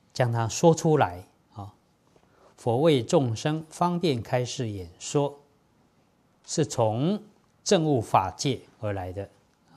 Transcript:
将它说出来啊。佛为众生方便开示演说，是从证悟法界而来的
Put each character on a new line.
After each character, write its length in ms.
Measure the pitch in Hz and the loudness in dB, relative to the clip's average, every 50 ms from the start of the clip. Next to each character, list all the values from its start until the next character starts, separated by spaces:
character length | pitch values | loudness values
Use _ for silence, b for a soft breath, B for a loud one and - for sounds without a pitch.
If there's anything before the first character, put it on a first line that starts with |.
| _ _ | _ _
将 180 | _ - 127 117 | _ -2 0 0
它 160 | 117 117 113 110 | 2 0 -2 -2
说 260 | - - - 170 160 | -2 4 4 4 4
出 240 | - - 165 156 147 | 4 2 2 4 4
来 260 | 117 90 87 90 98 - _ _ _ _ _ | 2 0 0 -10 -16 -20 _ _ _ _ _
啊。 180 | 107 98 101 - _ _ _ _ _ _ _ _ b b b b b b b b | -18 -18 -18 -20 _ _ _ _ _ _ _ _ b b b b b b b b
佛 260 | - - 123 113 123 | -6 -2 -2 0 2
为 200 | 156 170 147 127 | 4 4 4 4
众 320 | 110 - - 160 135 120 110 | 2 2 2 2 2 2 -2
生 300 | - - 151 156 160 160 - | -2 -2 -2 -2 -2 -6 -10
方 280 | - - 175 175 175 170 | -4 -2 -2 0 0 0
便 220 | 180 170 131 117 | 0 0 0 -2
开 240 | 98 - - 123 127 | -2 -2 -2 -2 -2
示 240 | 117 - - 127 110 | -4 -6 -6 -6 -6
演 220 | 104 98 90 87 - _ | -6 -8 -10 -14 -16 _
说， 400 | - - - 147 143 139 - - _ _ _ _ _ _ _ _ _ _ _ _ _ _ _ _ _ _ _ _ _ | -12 -2 0 0 0 0 -4 -10 _ _ _ _ _ _ _ _ _ _ _ _ _ _ _ _ _ _ _ _ _
是 220 | - - 165 151 | -6 -2 -2 -2
从 560 | - - - 117 110 107 117 139 175 214 208 - - _ _ _ _ _ _ | -2 0 0 0 0 2 0 0 0 -2 -2 -6 -14 _ _ _ _ _ _
证 220 | _ - 208 175 160 | _ 2 2 2 4
悟 160 | 156 143 120 | 2 2 0
法 300 | 104 - - 110 95 92 | 0 2 2 2 2 0
界 280 | - - - 143 120 95 - - _ _ | -6 -4 -4 -4 -4 -4 -8 -18 _ _
而 120 | - 104 | -6 -6
来 200 | 101 98 90 92 | -4 -4 -6 -8
的 160 | 87 98 - - _ _ _ _ _ _ _ _ _ | -8 -10 -10 -10 _ _ _ _ _ _ _ _ _